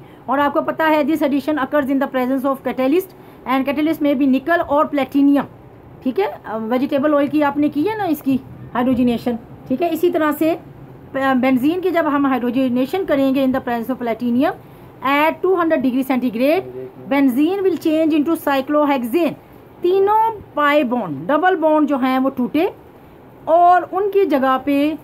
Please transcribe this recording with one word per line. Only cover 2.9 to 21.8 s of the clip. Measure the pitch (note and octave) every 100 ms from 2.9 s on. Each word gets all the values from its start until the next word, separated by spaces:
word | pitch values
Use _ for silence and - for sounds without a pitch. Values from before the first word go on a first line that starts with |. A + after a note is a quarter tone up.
| E4+ F#4+ - - - -
and | C4+ C4
catalyst | C#4+ D#4 D#4
may | D4 C4+
be | C#4+ C4
nickel | C4 E4+ -
or | C#4+ D4+
platinum। | D4 C4 C#4+ C#4 C#4+ - - - - - -
ठीक | C4 D#4
है, | G#4+
अ, | - - A3
वेजिटेबल | A3 B3 C4+ C#4+ D4+
ऑयल | C#4+ C#4+
की | D4+
आपने | C#4+ C#4 D4
की | C#4+
है | F4 A4
ना | F#4
इसकी | D4 C4+ B3+ - - -
हाइड्रोजनेशन। | A#3 B3+ B3 B3 A3+ B3+ A3+ - - -
ठीक | B3+
है, | E4+
इसी | E4 F4
तरह | F4 D4+
से, | D4 D#4+
अ, | E4+ - - - - - C4+
बेंजीन | C4+ C4 C4 B3+ C#4 F4+
की | F4+
जब | E4+ D#4
हम | C#4 C#4
हाइड्रोजनेशन | B3+ A#3+ A#3+ C4 A#3+ C4 F#4+ E4+
करेंगे | C#4+ C4+ C4+ C4
in |
the | B3+ B3+
presence | A#3+ A#3 B3+
of |
platinum | A#3+ A3 A#3+ A#3+ D#4 A4 - - - - C4
at | C#4+ D#4 D#4+ F4+
two | F#4
hundred | E4 D#4+
degree | B3+ B3 C4
centigrade, | B3+ B3+ G#3+ C4+ F4 F#4+ - - - B3+
benzene | C#4 C#4 A#3+ D#4 G4+
will | F#4+ D#4+ E4
change | D#4 D#4+ D#4
into | C#4+ E4 D4+
cyclohexane। | C4+ C4+ D4 D4 C#4 A#3 D4+ D#4+ - - - - -
तीनों | F4 G4 G4 A4 A4+ G#4 - D4+
pi | D4 D4+
bond, | B3+ B3 F#3 C#3 F3
डबल | D4+ F#4 F#4
बॉन्ड | D#4 D4+